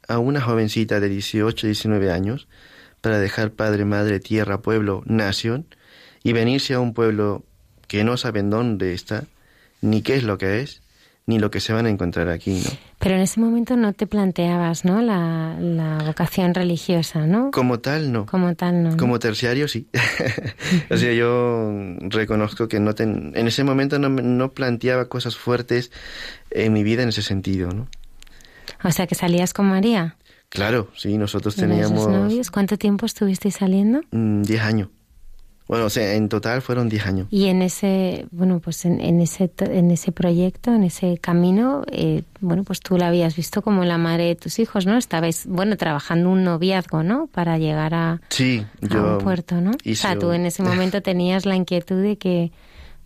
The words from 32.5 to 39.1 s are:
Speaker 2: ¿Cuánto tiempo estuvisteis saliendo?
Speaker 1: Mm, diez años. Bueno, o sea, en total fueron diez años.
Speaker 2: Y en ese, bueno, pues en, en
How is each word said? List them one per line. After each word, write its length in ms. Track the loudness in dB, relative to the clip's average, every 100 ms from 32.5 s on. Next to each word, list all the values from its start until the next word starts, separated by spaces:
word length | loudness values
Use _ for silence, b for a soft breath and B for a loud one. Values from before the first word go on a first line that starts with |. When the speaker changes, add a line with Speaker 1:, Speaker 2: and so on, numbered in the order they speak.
Speaker 2:
¿Cuánto 280 | -2 0 0
tiempo 280 | 0 0 -2
estuvisteis 500 | -2 -2 0 -2 0
saliendo? 440 | 2 4 2 2 -2
Speaker 1:
Mm, 300 | -2 0 2
diez 200 | 2 0
años. 260 | 2 0 -2 -10 _ -20 -20 -20 -20 _ -4
Bueno, 180 | 0
o 60 | 0
sea, 240 | 0 0
en 160 | 2 0
total 320 | 0 -2 -2
fueron 260 | -2 -2 0
diez 160 | 0
años. 220 | 0 -2 0
Speaker 2:
Y 180 | 2 2
en 120 | 2
ese, 640 | 0 0 0 0 0 -4 -8
bueno, 280 | 0 2 2
pues 280 | -2 -4 0
en, 160 | 0
en 180 | 2